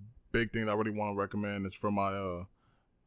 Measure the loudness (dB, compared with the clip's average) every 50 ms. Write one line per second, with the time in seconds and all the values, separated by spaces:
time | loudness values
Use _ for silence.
0 | -14 -18 -20 -20 -8 0 2 2 2 2 0 -2 0 2 2 2 2 2 0 0
1 | -2 0 0 0 0 0 0 -2 -2 0 -2 -2 -2 -4 -4 -2 -2 0 2 2
2 | 2 2 0 -2 -2 -2 -4 -4 -8 -10 _ _ _ _ _ _ _ _ _ _
3 | _